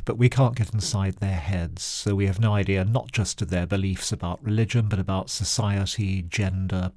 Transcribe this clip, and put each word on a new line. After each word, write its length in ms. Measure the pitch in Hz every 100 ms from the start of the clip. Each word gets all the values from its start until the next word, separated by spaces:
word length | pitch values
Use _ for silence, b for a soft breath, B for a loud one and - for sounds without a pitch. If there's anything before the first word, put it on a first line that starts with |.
| -
but 140 | 117
we 100 | 123
can't 260 | 123 127 120
get 200 | 104 107
inside 400 | - 101 95 92
their 160 | 98
heads, 500 | 90 82 90 85 85
so 320 | - - 107
we 140 | 101 98
have 120 | 95
no 140 | 110
idea 320 | 101 95 98 95
not 260 | 123 -
just 300 | - 95 -
of 80 | 82
their 160 | 87 87
beliefs 460 | 98 95 90 -
about 320 | - 87 87
religion, 440 | 104 107 110 120 107
but 120 | 95
about 320 | 92 95 -
society, 920 | - 98 - 104 101 95 - 95 95
gender, 680 | 85 - 95 95 95 92 90